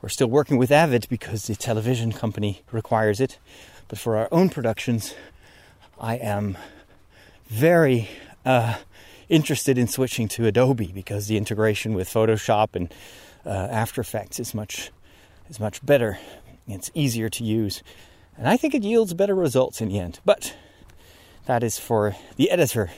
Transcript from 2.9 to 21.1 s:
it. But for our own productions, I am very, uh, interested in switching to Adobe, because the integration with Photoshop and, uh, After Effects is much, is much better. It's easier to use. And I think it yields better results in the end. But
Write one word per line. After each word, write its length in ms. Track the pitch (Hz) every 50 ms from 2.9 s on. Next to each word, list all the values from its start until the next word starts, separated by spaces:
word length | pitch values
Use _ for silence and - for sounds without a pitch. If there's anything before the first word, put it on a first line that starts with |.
| 120 110 110 107 101 104
it. 180 | 135 131 - - _ _ - - - - - - - -
But 100 | 113 -
for 180 | - 120 110
our 120 | 107 110 -
own 200 | 165 170 190 180
productions, 640 | - 151 113 113 107 - - - 117 110 - - - - - - - - - - - - - - - _ - - _ -
I 180 | - 113 117
am 420 | 127 123 104 101 101 104 101 92 - - - - - - _ - _ _ _ _ - - - - _ _ -
very, 600 | 113 110 139 165 175 170 160 135 127 117 107 - - - - - - - -
uh, 320 | 127 131 123 113 117 107 - - - - - - - - - - -
interested 460 | 165 156 151 - 147 - - - 131 123
in 80 | 120
switching 420 | 110 - - 131 123 - - 117 104
to 180 | - - 117
Adobe, 460 | 110 98 120 127 131 135 113 104 87 90
because 340 | 95 - - 104 101 104
the 100 | 104 110
integration 580 | 104 98 - 110 104 110 110 107 - - 110 110
with 140 | 92 92 -
Photoshop 640 | - 113 110 110 110 104 - - 110 104 110 - -
and, 180 | 90 87 82 - - - - - - - - - - -
uh, 60 | - 98 95 92 104
After 300 | 120 110 113 - - -
Effects 380 | 120 - - 110 98 - - -
is 160 | 120 - -
much, 360 | 107 104 - - - - - - _ - - - - - _ _ - - -
is 100 | 160 -
much 260 | 107 107 - - -
better. 340 | 127 143 131 120 107 98 - - - - - - - - - -
It's 240 | - 101 90 - - -
easier 340 | 170 147 131 113 117 110 110
to 140 | - - 117
use. 380 | 110 110 113 110 101 - - - - - - - - - _ - _ -
And 120 | - 87 135
I 80 | 214
think 180 | 254 - 302 285
it 80 | 277 202
yields 320 | 202 226 226 226 185 170
better 200 | 170 196 202 196
results 460 | 190 175 143 113 131 127 - - -
in 80 | 110 98
the 100 | 95 101
end. 220 | 90 85 80 - -
But 300 | 214 202 - - - - - - - _ _ - - - - - -